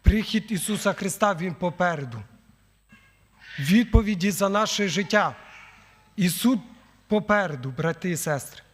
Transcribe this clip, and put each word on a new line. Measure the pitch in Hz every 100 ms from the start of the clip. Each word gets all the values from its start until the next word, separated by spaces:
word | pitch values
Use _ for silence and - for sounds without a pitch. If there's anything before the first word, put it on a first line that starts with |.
прихід | - 208 185 226 -
Ісуса | 196 - 202 208
Христа, | - 196 - 208
Він | 175 180
попереду. | 151 180 175 180 160 131 113 101 - _ _ _ _ _ - _ _ _ _ - -
Відповіді | 139 208 240 226 208 190 196
за | 185 196
наше | 202 214 - 202
життя. | 160 196 208 165 117 - - - - - _ _ -
І | 180
суд | 165 233 247 - - - _ _
попереду, | 214 208 208 185 143 131
брати | 131 160 160 185
і | 165
сестри. | 160 139 - - -